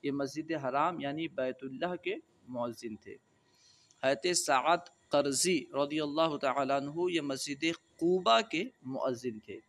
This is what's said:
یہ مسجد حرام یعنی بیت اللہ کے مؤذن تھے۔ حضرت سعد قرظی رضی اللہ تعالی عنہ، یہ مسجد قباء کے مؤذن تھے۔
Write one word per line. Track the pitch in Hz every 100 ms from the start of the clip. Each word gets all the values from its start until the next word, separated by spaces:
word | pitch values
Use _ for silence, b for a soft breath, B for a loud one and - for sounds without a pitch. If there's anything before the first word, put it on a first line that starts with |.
یہ | 160
مسجد | 139 139 147 156 160
حرام | 135 135 160 170
یعنی | 139 151 165 -
بیت | 131 127
اللہ | 135 131 170 180
کے | 175 220 - _ - 123
مؤذن | 120 113 117 107
تھے۔ | - 101 _ _ b b b b b b
حضرت | 135 139 180 175
سعد | - 131 143 170 - _ _
قرظی | 147 143 135 165 170 -
رضی | 139 143 151
اللہ | 151 147 165 147
تعالی | 139 127 135
عنہ، | 139 139 151 180
یہ | 170
مسجد | 143 135 139 139 160 165 _ _
قباء | 165 185 185 226 214
کے | 160 233 _ 127
مؤذن | 131 135 120 123 107
تھے۔ | - 95